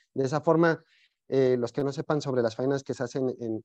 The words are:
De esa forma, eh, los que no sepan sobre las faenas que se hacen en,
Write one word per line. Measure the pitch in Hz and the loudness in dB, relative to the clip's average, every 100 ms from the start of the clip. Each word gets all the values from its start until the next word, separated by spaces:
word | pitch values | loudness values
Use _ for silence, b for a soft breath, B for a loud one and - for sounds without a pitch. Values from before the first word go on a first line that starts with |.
| b | b
De | - | -4
esa | 131 147 | -2 0
forma, | 165 160 170 156 b b b _ _ | 2 4 4 2 b b b _ _
eh, | 135 127 123 | 2 4 2
los | 117 | -2
que | - | -4
no | 139 | -4
sepan | 139 147 151 | -6 -2 -2
sobre | 143 127 | 0 0
las | 113 120 | 0 0
faenas | 131 135 | -2 -2
que | - | -4
se | 127 | -6
hacen | 123 139 127 - | -6 -4 -4 -4
en, | 117 110 | -6 -6